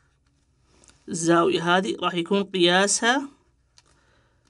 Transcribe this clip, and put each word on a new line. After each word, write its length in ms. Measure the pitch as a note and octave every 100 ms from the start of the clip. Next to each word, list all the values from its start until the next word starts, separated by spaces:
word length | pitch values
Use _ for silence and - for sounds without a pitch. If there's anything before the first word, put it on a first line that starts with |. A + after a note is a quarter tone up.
| _ _ _ _ _ _ _ _ _ _ -
الزاوية 680 | F3+ E3 E3+ E3+ E3+ E3+ F3+
هذه 200 | G#3+ -
راح 140 | F3
يكون 300 | F3 E3+ G3+
قياسها 840 | G3 F#3+ F3 F3+ G3+ - A3+ C#4 C#4+ - _ _ _ _ _ _ _ _ _ _